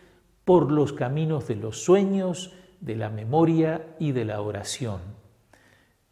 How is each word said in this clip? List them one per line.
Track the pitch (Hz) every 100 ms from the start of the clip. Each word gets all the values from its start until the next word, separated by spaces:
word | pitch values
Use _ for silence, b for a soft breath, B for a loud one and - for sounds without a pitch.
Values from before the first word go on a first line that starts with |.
| B B B _
por | - 175 143
los | 151 139
caminos | - 123 151 160 147 120
de | 104
los | 110 -
sueños, | - 196 196 196 185 165 - B B _
de | 135
la | 110 107
memoria | 107 110 151 165 160 156 165 - -
y | 151
de | 123
la | 107 104
oración. | 104 101 104 - 117 92 92 - _ _ _ b b b b b _